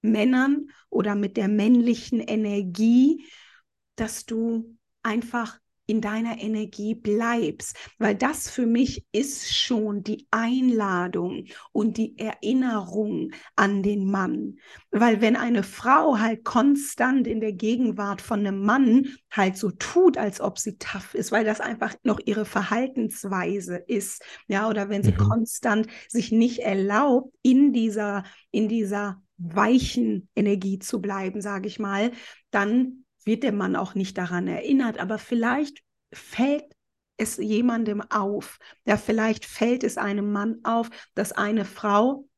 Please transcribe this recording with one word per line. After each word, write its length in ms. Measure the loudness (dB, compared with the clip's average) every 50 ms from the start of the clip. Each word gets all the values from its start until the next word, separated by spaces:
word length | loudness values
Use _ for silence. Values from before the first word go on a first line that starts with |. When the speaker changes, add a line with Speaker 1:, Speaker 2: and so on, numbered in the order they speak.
Speaker 1:
Männern 640 | 2 2 2 4 4 4 4 4 4 4 2 0 -2 -10 -16 _ _ _
oder 240 | -2 0 0 0 0
mit 220 | -2 -2 -2 -2
der 100 | 0 0
männlichen 720 | 2 2 2 6 6 6 6 6 2 0 0 -2 -4 -4 -4
Energie, 1080 | -2 -2 -2 -2 -2 0 -2 -2 -4 -4 -2 2 4 6 6 6 6 6 4 0 -6 -20 -20 -20 -20 -20 _ _ _ _ _ _ _ _ _
dass 320 | -8 -8 -8 -8 -12 -10
du 500 | -6 -4 -2 -2 0 -2 -4 -6 -8 -16 _ _ _ _ _ -4
einfach 560 | -2 -2 -2 -4 -2 -4 -6 -6 -6 -10 _ _ _ _ _ _
in 140 | -2 -2 -2
deiner 400 | 0 -2 -4 -4 -4 -6 -6 -6
Energie 540 | -6 -4 -4 -4 -6 -8 -8 -8 -6 -6 -6
bleibst, 800 | -4 -2 0 0 0 2 0 0 0 0 -2 -4 -8 -12 -14 -14 -16 -18 -20 _ _
weil 160 | 0 0 2
das 340 | 2 0 -2 -2 -4 -10 -8
für 160 | -4 -2 0
mich 400 | 2 4 2 2 0 -2 -10 -14 _
ist 420 | -2 -2 -2 -2 -6 -10 -6 -4 -2
schon 480 | -2 0 0 0 0 0 -2 -4 -4
die 240 | -4 -6 -8 -8 -4 _
Einladung 1120 | -2 0 0 0 0 2 2 4 4 2 2 0 0 0 -2 -2 -2 -4 -4 -4 -6 -8 -10 -14 -18 -20 -20 -4
und 260 | _ 0 0 0 0 -2
die 200 | -4 -4 -4 -8
Erinnerung 1120 | -8 -8 -8 _ -2 0 2 2 2 2 0 -2 -4 -2 -2 -2 -2 -2 -2 -4 -4 -6 -10 -16 -20 -6 _
an 280 | 2 2 2 2 0
den 280 | 0 0 0 0 0 0
Mann. 460 | 0 0 -2 -2 -2 -4 -6 -8 -12 -14 _ -20 -20 -20 _ _
Weil 300 | 2 4 4 4 4 4
wenn 160 | 4 2 2
eine 260 | 2 0 0 0 0
Frau 560 | 0 -4 -10 -6 2 4 4 4 6 4 2 2
halt 240 | 2 0 -2 -4
konstant 840 | -6 0 2 4 4 4 4 2 0 -8 -4 -2 0 2 2 2 2
in 140 | 0 -2 -2
der 120 | -2 -4
Gegenwart 680 | -4 -2 0 0 2 2 0 0 0 -2 -4 -4 -6 -8
von 160 | -6 -4 -2 -2
einem 240 | 0 -2 -2 0 2
Mann 440 | 2 4 4 6 6 6 6 4 2 -8 -14 _ _
halt 280 | 0 0 0 0 0 -2
so 120 | -4 -4
tut, 440 | -4 -6 -10 0 4 6 6 6 6
als 240 | 4 -4 -4 -4 -4
ob 180 | -6 -4 -4 -6
sie 200 | -8 -8 -8 _
tough 360 | -10 -10 -10 -10 -12 -8 -8
ist, 180 | -6 -4 0
weil 120 | 0 0 2
das 160 | 0 -2 -2
einfach 340 | -4 -6 -4 -4 -6 -6 -6 -4
noch 160 | _ 0 0 0 -2
ihre 220 | -2 -2 -2 -4
Verhaltensweise 1300 | -2 -2 -2 -2 0 0 -2 -2 -2 -2 -4 -4 -4 -4 -8 -8 -4 -4 -2 -2 -2 -4 -6 -6 -8 -10
ist, 480 | -10 -6 -4 -4 -4 -4 -6 -12 -14 -16 -20 -20 -20 _ -4
ja, 220 | -2 0 0 0
oder 180 | 0 -2 -2 -2
wenn 140 | -2 2
sie 100 | 4 4
Speaker 2:
Mhm. 160 | 4 4 4 4
Speaker 1:
konstant 600 | 4 2 0 -2 -6 -4 0 2 2 2 0 -2 -8 -20 -18 _
sich 240 | -4 -4 -2 2
nicht 280 | 2 4 4 4 0 -2
erlaubt, 720 | -2 -2 0 0 0 2 2 2 4 4 4 2 2 -2 _ _
in 320 | 4 4 6 8 6 6 4
dieser, 500 | 2 0 0 0 -2 -4 -2 -4 -6 -8 -10 -20 -20 _ _
in 200 | -2 0 0 0
dieser 500 | 0 -2 -2 -2 -2 -4 -4 -6 -8 -10 _ _ _
weichen 960 | -10 -10 -2 0 2 4 6 6 4 4 2 -2 0 0 0 0 -2 -6 _ _
Energie 440 | 0 2 2 2 0 0 -4 -4 -4
zu 240 | -6 -6 -6 -4
bleiben, 400 | -4 -4 -4 -4 -4 -6 -6 -6
sag 240 | -8 -6 -6 -6 -8
ich 120 | -8 -6 -6
mal, 320 | -4 -2 0 0 0 0 -2 -6 -20 -20 -20 _ _ _
dann 500 | 0 0 2 2 2 2 0 0 -4 -14 -20 _ _ _ _
wird 160 | -2 -2 0
der 100 | 0 -2
Mann 220 | 0 0 0 0 0
auch 200 | -2 -4 -4 -4
nicht 240 | -4 -4 -4 -4 -6
daran 280 | -6 -4 -4 -4 -2 -4
erinnert, 500 | -4 -4 0 2 2 2 2 0 -2 -4
aber 180 | -4 -4 -4
vielleicht 680 | -6 -4 -2 -2 0 0 0 0 0 -2 -4 -6 -18 _ _ _ _ _ _
fällt 520 | -20 -20 -20 -12 -2 0 0 2 0 -2 -4 -12 _ _ _ _ _ _ _ _ _
es 220 | -6 -6 -4 -4 -6
jemandem 640 | -2 0 0 2 2 2 2 0 -2 -2 -2 -4 -6 -2
auf. 480 | -2 -2 0 0 -4 -4 -8 -10 -20 _ -20 -20 -20 _ _
Ja, 140 | 0 0 0
vielleicht 480 | 0 -2 0 0 2 0 0 -2 -6
fällt 360 | -16 -4 -2 0 0 0 0
es 140 | 0 -4 -2
einem 340 | -2 -4 -2 -2 -2 -2 -2
Mann 280 | -2 -2 -2 -4 -4 -4
auf, 280 | -4 0 0 0 -2 -4 -10 -20 -20 _ _
dass 180 | -6 -4 -4
eine 320 | -4 -4 -2 0 0 -2 -2
Frau 640 | -4 -8 -6 0 2 4 4 4 4 0 -4 -10 _ _